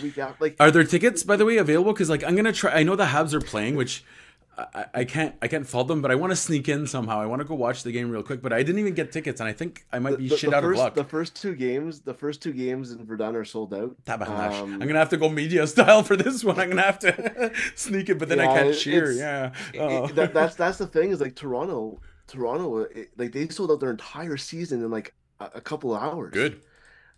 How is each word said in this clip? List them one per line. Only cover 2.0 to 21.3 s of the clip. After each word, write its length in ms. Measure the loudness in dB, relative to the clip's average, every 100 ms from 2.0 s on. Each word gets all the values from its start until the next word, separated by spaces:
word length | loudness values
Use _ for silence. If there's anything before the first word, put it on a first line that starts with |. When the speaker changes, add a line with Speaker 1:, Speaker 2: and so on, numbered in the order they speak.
| 2
Speaker 2:
like, 140 | 0
I'm 120 | 2 2
gonna 160 | 2
try. 220 | 2 2
I 100 | 4
know 120 | 4 4
the 100 | 2
Habs 280 | 2 2
are 60 | 0
playing, 360 | -2 -2 0 0
which 280 | -2 -4 -12 -20 -20 _ _ -12
I, 80 | -10
I, 120 | -10 -8 -6
I 100 | -4
can't, 280 | -2 -4 -4
I 60 | -4
can't 180 | -4 -4
fault 220 | -2 0
them, 140 | 0
but 100 | 2
I 40 | 2
wanna 200 | 2 -2
sneak 320 | 0 0 0
in 180 | -2 -2
somehow. 360 | -4 -2 -2
I 40 | -2
wanna 200 | -4 -6
go 100 | -2
watch 280 | -2 -2
the 80 | -4
game 160 | -4 -4
real 100 | -4
quick, 200 | -6 -6
but 100 | -2
I 120 | 0
didn't 160 | 2 2
even 160 | 0 -2
get 180 | -4
tickets, 260 | -4 -6 -4
and 80 | -6
I 60 |
think 320 | -6 -8 -10 _
I 60 | -4
might 120 | 0
Speaker 1:
The, 60 | -2
Speaker 2:
be 100 | 2
Speaker 1:
the, 100 | 0
Speaker 2:
shit 120 | 4
Speaker 1:
the 80 | 4
Speaker 2:
out 60 |
Speaker 1:
first, 140 | 4 4
Speaker 2:
of 60 |
luck. 100 | 2 0
Speaker 1:
the 100 | -2
first 360 | -2 -6 -6
two 140 | -6 -4
games, 460 | -2 -2 -4 -8
the 120 | -10
first 280 | -8 -6 -6
two 100 | -6
games 400 | -4 -4 -4 -6
in 140 | -12 -8
Verdun 320 | -4 -2 -4
are 80 | -6
sold 280 | -8 -6
out. 220 | -6 -6 -8
Speaker 2:
Tabarnak. 560 | -8 -6 -4 -2 -2 -4
Speaker 1:
Um, 120 | -6
Speaker 2:
I'm 140 | -6 0
gonna 120 | 2
have 100 | 2
to 60 | 2
go 120 | 2
media 360 | 0 0 2 2
<laughs> 0 |
style 360 | 6 8 8
for 140 | 8 2
this 260 | 2 0
one. 160 | 0 0
I'm 80 | 2
gonna 140 | 2
have 180 | 2 2
to 540 | 0 0 -2 -2 -4 -2 -6
<laughs> 100 | -6
sneak 340 | -4 -2 0
it, 100 | -2
but 80 | 0
then 140 | 2
I 20 |
Speaker 1:
yeah, 180 | 4 4
Speaker 2:
can't 140 | 4 2
cheer. 360 | 2 2 2
Speaker 1:
it's, 80 | 0
Speaker 2:
Yeah. 340 | -2 -4 -6 -8 -12
Speaker 1:
it, 60 | -4
Speaker 2:
Oh. 260 | -2 0 0
Speaker 1:
it, 100 | 0
that, 180 | 2
that's, 220 | 4 2 2
that's 220 | -2 -2
the 100 | -2
thing 240 | 0 0
is, 100 | 0
like, 140 | -4